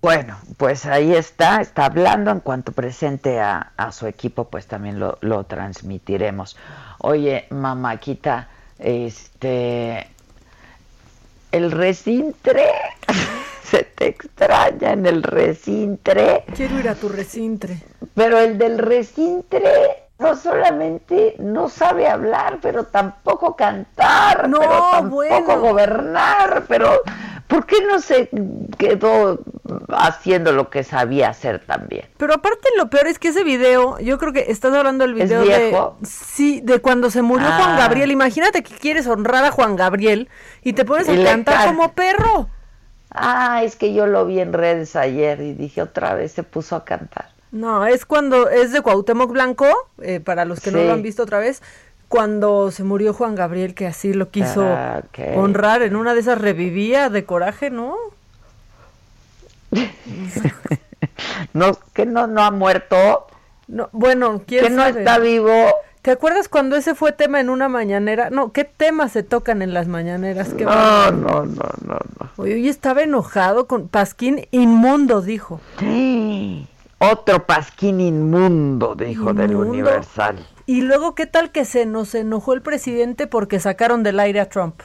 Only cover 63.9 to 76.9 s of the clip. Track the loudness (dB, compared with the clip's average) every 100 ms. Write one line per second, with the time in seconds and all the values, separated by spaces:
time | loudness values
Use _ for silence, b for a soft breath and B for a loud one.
63.9 | 0 2 4 0 -2 -4 2 2 4 2
64.9 | 2 2 2 4 4 4 6 6 4 B
65.9 | B 0 2 2 0 0 0 2 0 -2
66.9 | 0 0 0 0 0 0 0 -2 -2 -2
67.9 | -2 -2 -2 -2 -2 -4 -4 -6 _ 0
68.9 | 0 -2 -4 -2 -4 -2 -2 -2 -4 -4
69.9 | -6 -6 -6 -6 -6 -6 -4 0 2 4
70.9 | 6 4 2 0 -2 -2 -6 -8 -8 -8
71.9 | -8 -10 -12 -16 -8 -4 -2 -2 -2 -2
72.9 | 0 2 0 -2 0 0 0 0 -4 -2
73.9 | -2 -2 -2 -4 -4 -2 2 4 6 6
74.9 | 4 4 2 0 -8 -10 -16 -16 -8 -4
75.9 | 0 0 0 -2 -4 -8 -10 -14 _ _